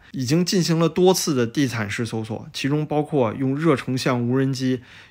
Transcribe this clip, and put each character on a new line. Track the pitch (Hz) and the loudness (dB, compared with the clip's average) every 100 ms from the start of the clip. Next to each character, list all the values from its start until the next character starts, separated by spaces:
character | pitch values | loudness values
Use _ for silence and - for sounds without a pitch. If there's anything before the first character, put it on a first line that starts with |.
| - | -12
已 | - | -8
经 | 123 160 | 0 0
进 | 175 196 | 2 0
行 | 160 165 | 2 2
了 | 165 | 2
多 | 170 185 | 4 4
次 | 180 - | 4 2
的 | 131 117 | 0 0
地 | 156 135 | 0 0
毯 | 117 101 | 0 -4
式 | 101 | -4
搜 | 117 113 | -4 -4
索， | 110 107 151 | -6 -8 -10
其 | - 135 | -6 -2
中 | 151 | -2
包 | 151 151 | 0 -2
括 | 147 147 113 | 0 2 0
用 | 104 135 139 | 0 -2 0
热 | 165 131 | 2 2
成 | - 127 | 0 -2
像 | 147 123 | 0 0
无 | 120 131 | 0 2
人 | 135 | 0
机、 | 127 127 127 - - - | 0 -2 -2 -6 -20 -18